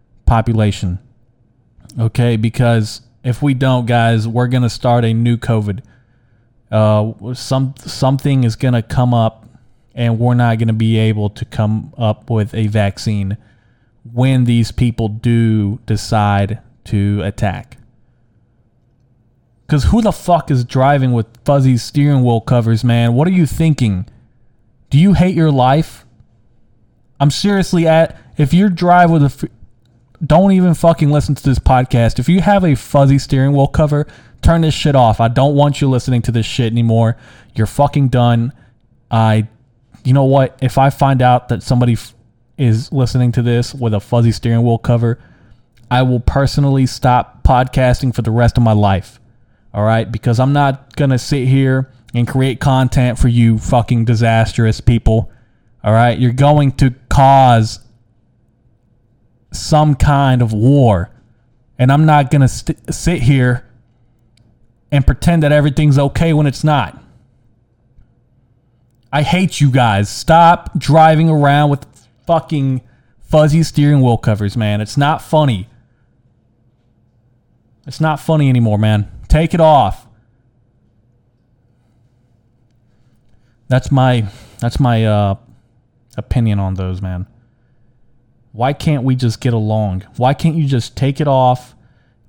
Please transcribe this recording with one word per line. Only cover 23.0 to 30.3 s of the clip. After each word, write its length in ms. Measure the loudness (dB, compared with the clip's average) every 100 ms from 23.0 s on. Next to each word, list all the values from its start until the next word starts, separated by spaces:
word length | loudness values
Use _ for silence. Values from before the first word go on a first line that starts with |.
| 0
What 160 | 0 0
are 40 |
you 120 | 0
thinking? 640 | 0 0 -2 0 -2 -2 -8 -16 _ _ _ _ _ _ -2
Do 100 | 2
you 140 | 2
hate 220 | 2 2
your 180 | 2 0
life? 540 | 2 2 2 -2 -10 _ _ _ _ _ _ _ _ _ _ _ -2
I'm 100 | -2
seriously 560 | 0 -2 -2 0 0 2
at, 300 | 2 0 -4 -12 -4
if 160 | 0
you 160 | 2 2
drive 400 | 0 2 4 4
with 120 | 4
a, 40 | 0
f-, 180 | -2 -14 _ -20 _ _ _ _ -10
don't 280 | 0